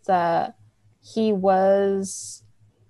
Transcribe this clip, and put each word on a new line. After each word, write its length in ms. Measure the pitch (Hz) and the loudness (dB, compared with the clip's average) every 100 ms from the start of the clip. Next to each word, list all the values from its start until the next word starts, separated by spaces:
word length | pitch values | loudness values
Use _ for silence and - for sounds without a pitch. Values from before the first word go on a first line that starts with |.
| - | -2
that 500 | 185 170 165 - - _ _ _ _ | 0 2 0 -2 -8 _ _ _ _
he 320 | - 226 220 | -10 -2 0
was 1080 | 196 196 190 190 196 196 196 196 - - - _ _ _ _ _ | 0 2 2 4 2 2 -2 -6 -10 -16 -18 _ _ _ _ _